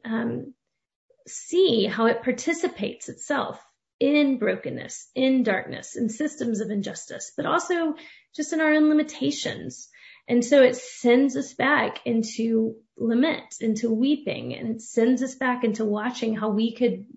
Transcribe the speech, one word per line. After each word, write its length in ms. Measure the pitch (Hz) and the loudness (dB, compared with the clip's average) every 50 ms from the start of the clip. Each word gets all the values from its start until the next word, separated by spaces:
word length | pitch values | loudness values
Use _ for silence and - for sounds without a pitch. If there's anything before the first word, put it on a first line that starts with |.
| - | -8
um, 500 | 220 220 226 233 233 240 247 269 277 254 _ _ _ _ _ _ _ _ _ _ _ _ _ _ | -6 -4 -4 -4 -4 -6 -6 -8 -12 -16 _ _ _ _ _ _ _ _ _ _ _ _ _ _
see 600 | - - - - - - 349 392 359 233 214 196 | -16 -16 -16 -8 -2 2 4 4 4 4 2 2
how 220 | 208 185 220 226 | 0 0 2 2
it 140 | 233 233 - | 2 2 2
participates 880 | - 254 254 - - 320 330 - - 302 - - 202 - - - - - | 0 -2 -2 -2 -2 -4 -2 -2 -2 -4 -4 -4 -6 -6 -8 -10 -14 -16
itself 500 | - - - - 294 254 202 - 208 - - _ _ _ _ _ _ | -14 -10 -6 -4 -2 -2 -4 -4 -8 -12 -16 _ _ _ _ _ _
in 400 | - 269 277 294 294 294 277 269 | 0 2 4 4 4 4 2 2
brokenness, 720 | 247 214 196 185 - - - - - - - - - - - - | 0 0 -2 -2 -2 -4 -8 -8 -8 -10 -12 -14 -16 -18 -8 -2
in 280 | 254 262 262 269 262 233 | 0 2 4 4 4 4
darkness, 520 | 220 190 - - - - - - - - | 2 0 0 -2 -6 -10 -10 -12 -10 -6
in 140 | 339 247 214 | -4 -4 -4
systems 500 | - - 302 294 - - 247 233 220 196 | -2 -2 -4 -4 -4 -4 -4 -2 -2 -2
of 100 | 214 180 | -4 -4
injustice, 600 | 214 202 196 - 165 - - - - - - - - | -4 -4 -4 -6 -8 -10 -12 -14 -14 -14 -14 -10 -8
but 80 | - - | -4 -2
also 500 | - 302 349 349 - 359 339 330 311 311 - - - - - _ _ - | 0 0 0 0 0 0 0 0 -2 -4 -6 -12 -20 -20 -20 _ _ -10
just 160 | - 302 - | -8 -6 -4
in 80 | 339 311 | -2 0
our 140 | 320 302 302 | 2 4 4
own 160 | 311 302 302 | 4 6 4
limitations. 960 | 302 302 302 302 - - 262 285 285 - - - - 92 - - - - - - _ - - - - - _ | 4 4 2 0 -4 -4 -4 -2 -2 -2 -4 -6 -6 -8 -10 -12 -14 -14 -18 -20 _ -20 -20 -20 -20 -16 _
And 160 | - 240 240 233 | 0 2 2 4
so 180 | 233 294 277 262 | 6 8 8 8
it 120 | 247 254 | 8 6
sends 600 | - - - - - - 240 240 262 277 277 247 | 2 -6 -14 -8 0 4 4 6 6 6 4 2
us 160 | 269 269 - - | -2 -6 -6 -4
back 480 | - - 269 294 254 220 214 - - - | -2 0 2 2 2 0 -2 -4 -6 -4
into 720 | 247 233 226 220 220 - - 226 226 226 220 220 226 220 - _ _ _ | -2 0 0 0 -2 -4 -4 0 0 2 2 0 0 -4 -8 _ _ _
lament, 580 | - 233 226 226 240 269 330 - - - - - - | -4 -2 2 2 4 2 2 0 -4 -8 -14 -10 -4
into 320 | - 226 214 220 - 226 220 | -2 -2 0 0 0 0 0
weeping, 600 | 220 254 277 302 - - - - - 117 123 - | 2 2 2 2 0 -2 -4 -6 -6 -6 -8 -8
and 200 | - - 226 226 | -6 -6 -6 -6
it 60 | 220 | -8
sends 420 | - - - 233 226 254 254 240 262 | -10 -4 0 2 4 4 4 2 0
us 120 | 262 - | -4 -4
back 280 | - 262 254 247 247 - | -2 -2 -2 0 0 0
into 220 | 220 208 - 220 | 0 0 0 0
watching 500 | 208 208 208 214 247 247 - 233 220 220 | 0 0 0 -2 -4 -4 -2 -2 -2 -2
how 140 | - 208 214 | 0 0 0
we 240 | 202 214 226 233 226 | 2 2 0 0 2
could, 320 | - 247 233 190 190 - - - | 2 2 2 2 -2 -8 -14 -20